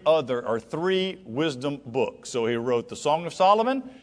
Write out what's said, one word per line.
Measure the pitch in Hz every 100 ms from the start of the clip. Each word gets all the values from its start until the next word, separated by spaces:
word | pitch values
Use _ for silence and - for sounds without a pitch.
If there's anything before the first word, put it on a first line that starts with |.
other, | 156 160 127 123 117
or | 113
three | - 151 180 190 190 -
wisdom | - 120 160 127 143 143 120
books. | 123 110 - -
So | 123 113
he | 117
wrote | 120 120 113
the | 110
Song | 147 160 170
of |
Solomon, | - 190 214 233 269 - -